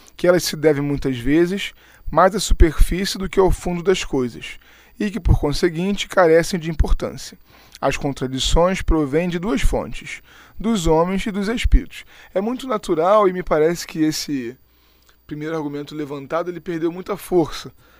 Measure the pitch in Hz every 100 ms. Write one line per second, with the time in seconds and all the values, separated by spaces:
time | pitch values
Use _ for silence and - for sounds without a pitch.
0 | - - 175 180 - 156 156 139 143 139
1 | 139 127 120 156 175 196 - - _ _
2 | - 151 185 196 - - 170 - - 170
3 | 196 190 185 - 185 - 180 175 175 185
4 | - 139 123 78 - - - _ _ -
5 | 208 190 - - 147 139 180 160 190 202
6 | - 196 170 165 160 185 160 156 - -
7 | 113 131 - - _ - - - 135 135
8 | 143 135 131 131 - 165 175 190 - 160
9 | 143 151 180 170 190 254 - 120 87 127
10 | - - - - - - 208 220 165 156
11 | 175 190 226 190 196 240 - - 92 -
12 | - - - 185 214 254 262 214 - 156
13 | 175 214 196 185 175 160 160 175 - 160
14 | 156 147 - 139 117 131 _ _ _ _
15 | _ _ - 151 151 165 147 143 143 151
16 | 143 143 135 160 175 175 165 165 170 175
17 | 185 190 - 180 - - 135 - _